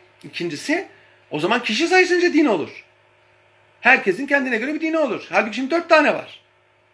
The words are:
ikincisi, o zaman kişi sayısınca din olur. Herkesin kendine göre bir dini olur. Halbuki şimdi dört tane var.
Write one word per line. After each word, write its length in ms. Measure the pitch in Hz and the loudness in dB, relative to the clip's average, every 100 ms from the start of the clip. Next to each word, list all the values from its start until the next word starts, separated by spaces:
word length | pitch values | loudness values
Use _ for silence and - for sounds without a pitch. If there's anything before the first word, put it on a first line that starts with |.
| _ _ | _ _
ikincisi, 640 | 147 - 170 147 - 330 381 - _ _ _ | -18 -8 -8 -8 -4 -4 -4 -16 _ _ _
o 100 | 151 | -4
zaman 220 | 175 240 | 0 0
kişi 260 | - 214 320 | 0 -2 2
sayısınca 440 | 370 359 349 349 | 2 4 2 2
din 140 | 285 294 | 2 2
olur. 400 | 185 113 - - _ _ _ _ _ _ _ _ _ | 2 -2 -12 -20 _ _ _ _ _ _ _ _ _
Herkesin 460 | 233 262 208 180 277 | 2 2 2 -4 -2
kendine 300 | 277 262 226 | -2 0 -2
göre 180 | 254 | -4
bir 60 | 311 | -4
dini 180 | 320 320 | -2 0
olur. 280 | 277 165 - | -2 -4 -2
Halbuki 260 | 175 220 226 | -2 -2 -4
şimdi 140 | 262 | -2
dört 180 | 330 339 | -2 4
tane 260 | 320 277 | 4 4
var. 260 | 156 120 - _ _ _ _ _ | 0 -6 -18 _ _ _ _ _